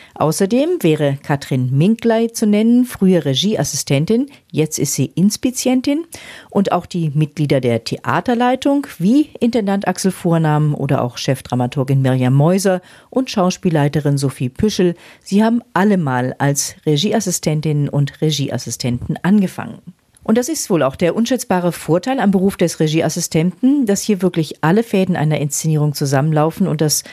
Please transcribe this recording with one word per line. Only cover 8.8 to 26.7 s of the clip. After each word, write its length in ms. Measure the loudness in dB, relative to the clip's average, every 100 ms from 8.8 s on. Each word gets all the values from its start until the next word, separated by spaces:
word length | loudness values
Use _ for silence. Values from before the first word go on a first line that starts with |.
| -2 -2
wie 340 | 2 2 0 -2
Intendant 440 | 0 0 0 -2 -2
Axel 260 | -2 -2
Vornahm 640 | -2 0 2 2 2 2 0
oder 280 | 0 0
auch 140 | -2 -4
Chefdramaturgin 840 | -4 -4 -2 -2 -2 -2 0 2
Mirjam 320 | 2 2 2
Meuser 480 | 4 4 2 0 -2 -4 -20 -6
und 200 | -4 -2
Schauspielleiterin 880 | 0 0 0 0 2 2 0 0 0
Sophie 320 | -2 -2 -6
Püschel, 460 | -2 -2 2 0 -2 -10 -20
sie 220 | -2 2
haben 180 | 2 0 -2
alle 240 | 0 2 2
mal 360 | 0 -2 -2 0
als 380 | 0 0 -4 -4 0
Regieassistentinnen 1040 | 0 2 0 -2 -4 -2 -2 0 0 0
und 320 | 0 -2 -2
Regieassistenten 960 | -2 -2 -4 -6 -8 -6 -4 -4 -6 -4
angefangen. 580 | 2 2 2 -4 -12 -14 -20 -20 _ _ -2
Und 120 | 0
das 100 | 0
ist 220 | -4 -2
wohl 140 | 0
auch 120 | 0 0
der 220 | -2 0
unschätzbare 560 | 0 -2 0 0 0
Vorteil 480 | -2 0 0 0 0
am 100 | 2
Beruf 240 | 2 2 0
des 240 | -2 0
Regieassistenten, 1080 | 0 0 0 -2 -2 0 0 0 2 2 2
dass 160 | 0
hier 180 | 0 0
wirklich 420 | 0 0 -4 -2
alle 180 | 2 2
Fäden 360 | 2 0 0 0
einer 220 | 0 0
Inszenierung 540 | -2 -4 0 0 0
zusammenlaufen 720 | 0 0 0 2 2 0 0
und 140 | -2